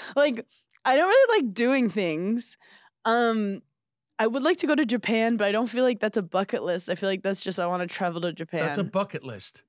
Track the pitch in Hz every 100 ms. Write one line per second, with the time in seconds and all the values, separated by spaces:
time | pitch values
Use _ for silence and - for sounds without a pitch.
0 | - - 285 226 - _ _ _ - 262
1 | 359 466 523 440 254 185 240 269 240 175
2 | 180 156 185 233 233 - _ - _ _
3 | 220 233 233 220 208 196 - _ _ _
4 | _ - 220 247 277 359 285 294 269 233
5 | - 226 226 233 202 208 240 233 254 233
6 | 214 220 175 185 202 240 139 180 - 180
7 | 196 190 190 196 - 190 175 180 175 -
8 | 180 170 170 - 165 170 156 147 190 190
9 | 196 - 131 107 - -